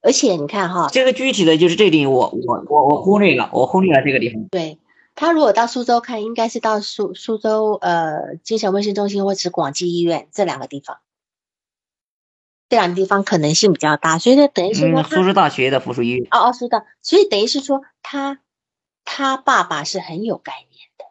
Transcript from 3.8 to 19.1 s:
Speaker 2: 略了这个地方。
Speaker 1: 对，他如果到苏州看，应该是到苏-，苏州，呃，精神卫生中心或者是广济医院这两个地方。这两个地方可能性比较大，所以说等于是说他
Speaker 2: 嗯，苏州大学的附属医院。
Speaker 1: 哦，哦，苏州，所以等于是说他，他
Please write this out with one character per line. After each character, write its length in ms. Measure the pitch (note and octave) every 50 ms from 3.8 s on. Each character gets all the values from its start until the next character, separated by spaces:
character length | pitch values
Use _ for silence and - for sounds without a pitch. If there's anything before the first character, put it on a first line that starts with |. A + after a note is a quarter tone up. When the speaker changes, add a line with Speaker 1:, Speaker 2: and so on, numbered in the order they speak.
Speaker 2:
略 140 | F#3+ F#3 D#3
了 80 | C3+ B2
这 80 | C#3+ C#3
个 60 | C3
地 100 | A2+ A#2+
方。 140 | A2+ A2 A2 -
Speaker 1:
对， 260 | - F3+ E3 D#3+ D3+ _ _ _ _ _ _ _ _
他 160 | - D4 D#4+
如 100 | E4+ D#4
果 120 | D4+ A#3+ G3+
到 120 | - A#3
苏 180 | A#3 - C4 A#3+
州 180 | A#3+ A#3+ A#3+
看， 220 | A#3 - B3 A3 G#3
应 120 | A3 A#3
该 140 | A#3 A3+ A3+
是 100 | - A#3+
到 220 | - A3 A3 G#3
苏-， 320 | G#3 - - - G#3 F#3 -
苏 240 | - - - A3+ G#3+
州， 400 | - A3 G#3+ A3 A3 G#3+ G#3 -
呃， 540 | - F3+ F3 E3+ E3 D#3+ D3+ D3+ - - - E3+ _
精 160 | - A3 A3
神 140 | A3 G3+ F#3
卫 100 | G3+ G3+
生 100 | G#3 G3+
中 160 | G3+ G#3 G3+
心 160 | G3+ G3+ G3
或 80 | G3 G3
者 60 | F#3+
是 100 | - F3+
广 240 | F3 - D#3+ C#3 D3
济 180 | - F3+ F3+
医 100 | E3+ F3
院 260 | E3+ E3+ E3 D3 A2 _
这 140 | _ - G3+
两 140 | F3 C#3 C3+
个 80 | C3 C3
地 120 | - C#3
方。 200 | _ - C3 - _ _ _ _ _ _ _ _ _ _ _ _ _ _ _ _ _ _ _ _ _ _ _ _ _ _ _ _ _ _ _ _ _ _
这 80 | - A#3
两 100 | G3 F3
个 80 | F3
地 100 | F3+ F#3+
方 200 | F#3+ G3+ G3 G3+
可 120 | - - E3+
能 160 | D3+ D3 D#3
性 200 | - - G#3 F3+
比 60 | -
较 180 | - D3+ D3+ D3
大， 200 | - D#3+ D#3+ E3
所 140 | - A#3
以 60 | B3+ C4+
说 100 | D4 C#4+
等 220 | _ - F3 F#3+
于 40 | A3
是 160 | - - -
说 140 | - D#3+ -
他 60 | -
Speaker 2:
嗯， 20 |
苏 140 | - - F#3
州 80 | F#3 G3
大 160 | G3+ F3+ D3
学 200 | - - C3 C3
的 120 | C3+ C3
附 100 | - -
属 120 | B2 C3 B2
医 80 | A#2
院。 140 | B2 B2+ B2 -
Speaker 1:
哦， 160 | - - F#3 A#3+
哦， 60 | B3
苏 160 | - B3 A#3
州， 120 | A#3+ A3 G#3+ _ _ _
所 180 | _ - - F#4
以 80 | G4+ G4+
等 140 | - G3+
于 40 | G#3
是 140 | - - C#4+
说 220 | C4+ - C#4 C4+ C4+ _ _ _
他， 380 | _ - - C#4+ C#4 C#4 C#4 C4+ _ _ _ _ _ _ _ _ _ _ _ _ _
他 320 | -